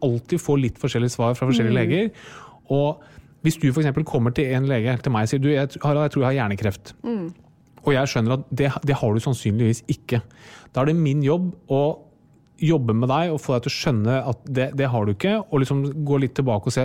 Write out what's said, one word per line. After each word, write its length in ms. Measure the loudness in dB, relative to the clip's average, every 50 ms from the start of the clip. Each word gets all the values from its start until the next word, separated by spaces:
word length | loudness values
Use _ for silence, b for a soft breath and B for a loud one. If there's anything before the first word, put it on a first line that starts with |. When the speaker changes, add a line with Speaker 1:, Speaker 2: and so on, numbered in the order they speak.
| -2
Speaker 1:
alltid 360 | 0 0 -2 -2 -4 -4 -2
få 200 | 0 0 2 2
litt 160 | 2 0 -2 -4
forskjellige 380 | -4 -4 -2 0 -2 -2 0
svar 160 | 0 0 0 0
fra 140 | 0 0 2
forskjellige 240 | 2 2 2 2 2
Speaker 2:
Mm. 80 | 2
Speaker 1:
leger. 300 | 2 2 2 0 0 -2 B B B B B B B B B B B -2
Og 320 | 0 2 2 0 0 B B B B B B B B -4 -2
hvis 140 | -2 0
du 160 | 2 0 0 2
for 80 | 2
eksempel 240 | 2 0 0 -2 -2
kommer 300 | -2 0 0 0 0 0
til 180 | 0 0 0 0
en 140 | 0 0 2
lege, 300 | 0 0 0 0 -2 -2 0
til 100 | 0 0
meg, 100 | 2 2
og 60 | 2 0
sier, 80 | 0
"Du, 80 | 2 2
jeg, 200 | 2 2 0 -2 -4 -4 -2
Harald, 220 | 0 2 2 2
jeg 60 | 0 0
tror 80 | 0
jeg 80 | 0 2
har 100 | 2 0 0 -2
hjernekreft." 440 | -2 -2 -2 -2 -4 -4 -10 -20 -18 -10 -8
Speaker 2:
Mm. 300 | -6 -4 -4 -6 -8 -10 -14 -20 -20 _ _ _ _ _ -6 -2
Speaker 1:
Og 60 | 0 2
jeg 100 | 2 0
skjønner 260 | 0 0 0 0 0 0
at 80 | -2 -4 -6 -4
det, 180 | -2 0 0 -2 -2 -2
det 120 | -2 0 0
har 140 | 2 0 0
du 60 | 0
sannsynligvis 640 | 0 -2 -2 -2 0 0 0 2 2 2 0 0 -2 -6
ikke. 320 | -6 -6 -4 -4 -4 -4 -4 B B B B B B B B B -4
Da 80 | 0 0
er 100 | 2 2
det 40 |
min 260 | 2 2 2 2 2 2
jobb 300 | 2 2 2 0 -2 -6 -8 -6 -2
å 120 | 0 2 2 0 0 -4 -10 -20 _ _ _ _ _ _ _ _ _ -2
jobbe 320 | 0 2 2 2 2 2 0
med 160 | 2 2 2
deg 220 | 2 0 0 0 -2
og 60 | -4
få 140 | -2 -2 -2
deg 80 | -2 -2
til 60 | -4
å 20 | -6
skjønne 420 | -4 -2 0 0 0 2 2 0 0 0 -2
at 120 | -6 -6 -8
det, 200 | -4 -2 -2 -2 -2 -2
det 120 | -2 -2 0 0
har 140 | 0 0 0
du 60 | 0
ikke, 160 | 0 0 0 0 -2 -2 -2
og 140 | 0 0 0
liksom 160 | 2 0 -2 -2 -2 -4 -4 -2
gå 140 | 0 0 0
litt 140 | 0 0 0
tilbake 320 | 0 0 0 0 0 0 -2
og 60 | -2
se, 80 | 0